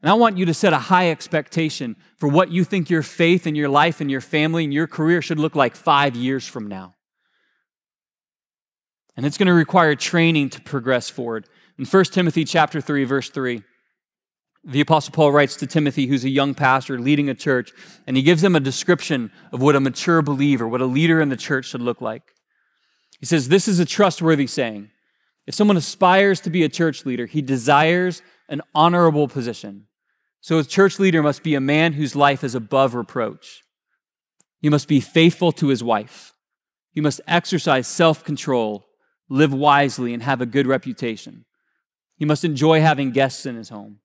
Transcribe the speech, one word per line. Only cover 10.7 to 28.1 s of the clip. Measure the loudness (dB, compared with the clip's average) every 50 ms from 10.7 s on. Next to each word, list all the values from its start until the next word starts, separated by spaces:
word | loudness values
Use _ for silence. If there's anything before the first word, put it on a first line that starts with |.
| -8 -6 -2 -2 -2 -2 -2 -6
forward. | -10 -10 -10 -8 -8 -10 -12 _ _ _ _ _ _ -14
In | -12
First | 0 2 2 2 2 0
Timothy | 0 0 0 0 -2 -4
chapter | 0 2 2 2 2 0 -8
three, | -6 -4 -4 -2 -2
verse | -2 -2 -4 -6 -6
three, | _ -8 -6 -6 -6 -8 -12 _ _ _ _ _ _ _ _ _ _ _ _ _ _ _ _ _ _ _ _
the | -6 -2 -2
Apostle | 2 2 2 0 0 -2 0
Paul | 2 2 4
writes | 6 4 2 2 0 -8
to | -10 -4
Timothy, | -2 0 0 0 -2 -2 -2 -2
who's | -2 -2 -2
a | -2
young | -2 0 -2 -2 -2
pastor | -2 0 0 0 0 -2 -6 -10 -6
leading | -2 0 0 0 0 -4
a | -4
church, | -6 -4 -2 -2 -2 -2 -6 _ _ -20 -20 -20 _ _
and | -4 -2 2
he | 4
gives | 4 4 4 4
him | 4 4 2
a |
description | 2 0 -4 -6 0 0 0 0 0 -4 -4 -4 -4 -8 _ _ _ -12 -6
of | 0
what | 2 4 4
a | 4
mature | 2 0 -4 -4 -2 0 2 2
believer, | 2 0 -2 0 2 0 2 0 -2 -4
what | -4 -2
a | -2
leader | -2 0 0 2 2 2 2
in | 2 0
the | -2 -6
church | -6 -6 -6 -6 -6 -8
should | -10 -8
look | -6 -6 -6 _
like. | -8 -10 -10 -10 _ _ _ _ _ _ _ _ _ _ _ _ _ _ _ _ _ _ _ _
He | -4
says, | -2 0 0 2 2
"This | 2 2 2 2
is | 0 0
a | 0
trustworthy | -2 0 2 2 2 2 0 0 0 2 2 0 -4
saying. | -2 -4 -6 -6 -6 -12 -16 -18 _ _ _ _ _ _ _ _ _ _ _ -14
If | -2
someone | 0 2 2 2 2
aspires | 0 -6 -4 _ 2 4 6 6 4 4 2 0
to | -2 -4
be | 0 0 0
a | 0
church | 0 -2 -2 -2 -2 -4 -8
leader, | -8 -6 -6 -6
he | -6 -6 -6
desires | -4 -2 -4 -2 2 4 4 4 4 4 2 0 0 -2